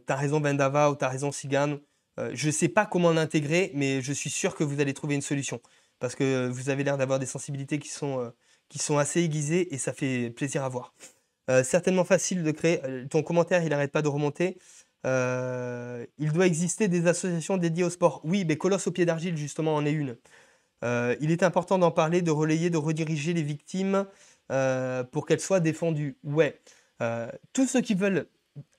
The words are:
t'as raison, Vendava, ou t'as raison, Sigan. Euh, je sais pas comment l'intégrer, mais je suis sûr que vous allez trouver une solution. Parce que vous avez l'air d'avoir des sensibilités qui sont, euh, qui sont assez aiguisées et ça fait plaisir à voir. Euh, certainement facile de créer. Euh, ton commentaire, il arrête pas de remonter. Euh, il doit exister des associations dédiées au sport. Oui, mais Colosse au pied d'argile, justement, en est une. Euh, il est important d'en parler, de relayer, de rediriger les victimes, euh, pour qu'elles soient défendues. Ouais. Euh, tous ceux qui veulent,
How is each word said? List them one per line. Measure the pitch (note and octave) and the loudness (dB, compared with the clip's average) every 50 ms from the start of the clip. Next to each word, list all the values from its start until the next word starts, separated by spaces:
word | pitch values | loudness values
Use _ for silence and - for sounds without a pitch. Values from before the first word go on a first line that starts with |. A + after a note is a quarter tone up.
| - | -4
t'as | - C#3 | -4 -2
raison, | C3+ D3 C#3+ D3 D#3 | 0 0 0 0 2
Vendava, | D3 C#3+ C#3 C#3+ C#3 C3+ C#3 D3 D3+ D3 | 2 2 2 2 2 2 4 4 4 4
ou | C#3+ | 4
t'as | C#3+ C#3+ C3 | 2 -2 -2
raison, | C3 C3 D3 C#3+ | -2 -2 -4 -4
Sigan. | C#3 - - C3+ C#3 C#3 C#3+ D3 D3 C#3+ D3 _ _ _ _ _ _ - | -4 -6 -4 0 2 2 2 2 0 -4 -8 _ _ _ _ _ _ -8
Euh, | A#2 A#2 A2 | -6 -6 -6
je | A#2+ C#3+ D3+ | -2 -2 -2
sais | C#3+ - F3+ E3+ | 0 2 0 2
pas | F3 G#3+ G#3 | 2 2 0
comment | G#3 - F3+ F3 E3+ | 2 2 2 4 4
l'intégrer, | E3 D#3+ D#3+ - - D#3+ C#3+ C#3 D#3+ F3 F#3+ - - | 4 4 2 2 0 -2 0 2 0 0 0 0 -2
mais | C#3+ C#3 C3+ C3+ C3+ | -2 0 0 0 -2
je | B2+ C3+ C#3 | -4 -4 -6
suis | - - D3 | -6 -6 -6
sûr | - - - F#3 F#3 | -6 -2 -2 -2 -2
que | - E3 | -2 -4
vous | C#3+ C#3+ C#3+ | -2 0 0
allez | D3 C#3 C3+ | 0 -2 -2
trouver | - - D3 C#3+ | -4 -4 -4 -2
une | C#3+ | -4
solution. | C#3 - D3+ C#3+ C3 - C3 A#2 - _ _ _ _ _ _ _ | -2 -2 -4 -4 -4 -6 -8 -10 -12 _ _ _ _ _ _ _
Parce | B2+ B2 - | -6 -6 -2
que | - C#3+ C3+ C3+ B2+ B2+ | 0 0 2 2 2 0
vous | B2 B2 B2+ B2+ C#3 | -2 -4 -4 -4 -2
avez | C3+ C#3 C#3 | -2 0 0
l'air | C#3 C#3+ | 0 0
d'avoir | C#3 C3 C3 C3+ C3+ | 0 0 0 0 -2
des | C3 | -2
sensibilités | B2 - C#3 - - C#3 C3+ C#3 - D#3 D3 | -4 -8 -10 -8 -8 -8 -8 -6 -6 -6 -6
qui | C#3+ | -6
sont, | - - - D3+ C#3+ C3+ B2+ | -8 -10 -6 -6 -4 -4 -4
euh, | B2 A#2 - _ _ _ _ _ _ | -6 -6 -10 _ _ _ _ _ _
qui | _ - D3 | _ -10 -8
sont | - - D3+ | -2 0 2
assez | C#3+ C#3+ - - E3+ | 2 2 2 2 0
aiguisées | F3 E3 D3+ D#3 D3 D3 E3 F#3 E3+ - C#3+ | 0 2 0 -2 -2 0 0 0 0 -2 -4
et | |
ça | C3 - C#3+ B2 | -6 -6 -6 -4
fait | - D3 C3+ B2+ B2 A#2+ A#2 | -4 -2 -2 0 0 -2 -4
plaisir | A#2 - D3 C3+ - D3+ C3+ | -4 -4 -6 -4 -2 -4 -4
à | C3 | -4
voir. | B2+ B2 A#2+ - _ _ - - - _ _ _ _ _ _ - | -6 -6 -10 -10 _ _ -20 -20 -20 _ _ _ _ _ _ 4
Euh, | B2+ C3 B2+ | 4 4 6
certainement | - - F3 - F#3+ F#3 F#3 F3 | 6 2 2 4 4 2 2 4
facile | - G3 E3 - - G3 F#3 D#3+ | 4 4 2 2 0 -2 0 0
de | D#3 | 0
créer. | D3+ D#3 - E3 F3 - - | 0 2 2 2 2 2 -2
Euh, | C3 C3+ B2+ B2 | -6 -8 -8 -8
ton | C#3 - D#3+ D3 | -2 0 0 0
commentaire, | - E3+ F3 E3 E3+ F#3 F3 E3 | 2 2 2 4 4 2 2 2
il | D#3 D3 | 2 0
arrête | C#3+ C#3+ C#3 - | 0 0 0 0
pas | D#3 | 0
de | D3+ D3 | 0 0
remonter. | C#3 D3 D3+ C#3+ - - F3 F#3 F#3 - - - - - - _ _ _ - | 0 0 -2 -2 0 0 -2 -2 -2 -6 -16 -20 -20 -20 -20 _ _ _ -2
Euh, | B2+ C3 B2+ B2+ B2+ B2+ B2+ B2+ B2+ B2+ B2+ B2 B2 B2 B2 A#2+ B2 B2 A#2+ A#2+ - _ | 0 2 2 2 0 0 -2 -4 -4 -4 -6 -6 -6 -8 -8 -10 -10 -10 -12 -12 -14 _
il | - D3+ D#3 D3+ | -4 -2 0 2
doit | E3+ F#3+ | 4 4
exister | F3+ E3 D3+ F3+ E3 - - A3 G3+ | 4 4 2 0 -2 0 0 0 2
des | E3+ F3 E3 | 2 2 2
associations | F3 E3 E3+ - F#3 E3+ E3 D#3 - G3 | 2 2 2 -2 -2 -4 -4 -2 -2 -2
dédiées | F#3 E3+ E3+ D#3+ E3+ F3+ | 0 0 0 0 0 0
au | E3+ | -2
sport. | F3 - F3 E3 - - - | 0 2 2 2 2 0 -2
Oui, | D#3 F#3 G#3 F#3+ | -2 0 0 2
mais | D#3 D3+ | 0 0
Colosse | D3+ - F#3 G3 F#3 - | 0 2 0 0 2 0
au | G3 | -2
pied | E3+ F#3 F3 | 0 0 0
d'argile, | E3 E3 D#3+ D#3 F#3 E3+ | 2 0 -2 -2 -4 -4
justement, | D3+ D3 C#3 - - D#3+ D#3 D#3 | -4 -6 -6 -4 -2 -2 0 0
en | D3 D3 | 0 0
est | D3 D#3 | 0 0
une. | D#3 C#3+ B2+ A#2 - _ _ - - - _ _ _ _ _ _ _ - | 0 -2 -4 -6 -10 _ _ -20 -20 -20 _ _ _ _ _ _ _ -4
Euh, | A#2+ A#2+ A#2+ A#2+ B2 A#2+ A#2+ | -2 0 0 2 0 0 0
il | D3 D#3 | 2 0
est | E3+ E3+ F#3+ | 2 4 2
important | E3+ - F#3 E3 - G3+ | 2 2 0 0 2 2
d'en | F#3 F3 E3 | 4 4 4
parler, | E3+ F3 D#3+ D#3 E3+ F3+ | 4 4 2 2 2 2
de | F3 D#3+ | 2 2
relayer, | D3+ D3+ D#3 D#3 D#3 D#3+ E3+ F3+ | 2 2 2 2 2 2 2 0
de | E3 | 0
rediriger | D#3+ C#3+ D#3+ D#3 D#3 D#3+ D3+ E3 D3 C#3 E3+ F3 | 0 0 -2 -2 -2 -2 -2 -2 -2 -2 -2 -2
les | E3+ D3+ | -2 -2
victimes, | C#3+ D3+ D3 - - - F#3 F#3+ G3 G3 G3 G3 G3 - _ - - _ _ _ - | -2 -6 -8 -10 -8 -4 -2 0 2 2 0 0 -2 -8 _ -20 -20 _ _ _ -4
euh, | C3 C3+ C3+ C3 C3 C3 C3 B2+ B2+ B2+ B2+ | -2 0 0 2 0 0 -2 -2 -4 -4 -6
pour | - - D3+ C#3 | -4 -6 -6 0
qu'elles | - D#3+ D#3 | 0 0 0
soient | - - G3 F#3+ | 2 0 0 2
défendues. | E3 D#3+ D3+ - E3+ E3+ D#3 D3 D3 C#3 B2+ - - | 2 0 0 0 -2 -2 0 -2 -4 -6 -8 -8 -8
Ouais. | D3 C#3+ D#3+ D#3 C3+ - - _ - - _ _ _ _ _ | -2 2 2 2 2 0 -6 _ -20 -20 _ _ _ _ _
Euh, | B2 A#2 A#2 A#2 A2+ B2 - - - _ - | -4 -4 -4 -4 -6 -8 -12 -16 -20 _ 0
tous | C4 C4+ | 0 0
ceux | B3+ - B3 | 2 2 0
qui | B3 - G#3+ | 0 0 0
veulent, | F3 G3+ G3+ F#3+ D3 - - _ _ _ _ _ C#3+ - - _ | 0 2 2 2 0 -2 -4 _ _ _ _ _ -20 -20 -20 _